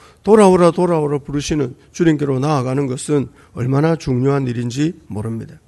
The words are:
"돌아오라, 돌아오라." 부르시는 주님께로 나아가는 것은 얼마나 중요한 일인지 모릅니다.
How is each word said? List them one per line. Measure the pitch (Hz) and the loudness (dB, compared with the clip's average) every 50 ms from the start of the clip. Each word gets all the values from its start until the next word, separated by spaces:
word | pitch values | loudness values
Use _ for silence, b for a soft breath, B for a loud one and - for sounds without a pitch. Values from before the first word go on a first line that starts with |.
| b b b b - | b b b b 2
"돌아오라, | 196 220 220 202 190 185 175 175 170 | 4 6 6 6 6 6 6 4 4
돌아오라." | 160 - 180 175 170 160 151 143 147 139 | 2 2 0 0 0 0 -2 -2 -4 -6
부르시는 | 139 - 139 147 139 - 165 151 135 123 - b b b | -6 -6 -8 -6 -4 -4 -4 -4 -4 -4 -8 b b b
주님께로 | - - 175 160 156 143 147 139 135 127 | -6 0 2 2 2 2 0 -2 -2 0
나아가는 | 135 156 156 135 120 131 131 143 143 | 0 0 0 -2 -2 -2 -2 -2 -2
것은 | 127 127 127 - - 147 143 120 117 b b b b b | -4 -6 -6 -4 -2 -2 -2 -2 -4 b b b b b
얼마나 | - 117 131 135 139 156 165 165 | -6 -4 -2 0 0 2 0 0
중요한 | 156 - 147 127 120 131 139 139 139 135 | -2 -2 -2 -2 0 0 0 0 0 -2
일인지 | 123 117 120 120 120 117 139 151 165 190 - - | -4 -4 -6 -6 -6 -4 -4 -4 -4 -4 -8 -14
모릅니다. | - 95 104 107 113 113 110 104 101 - - _ | -12 -10 -8 -8 -8 -8 -10 -10 -14 -18 -20 _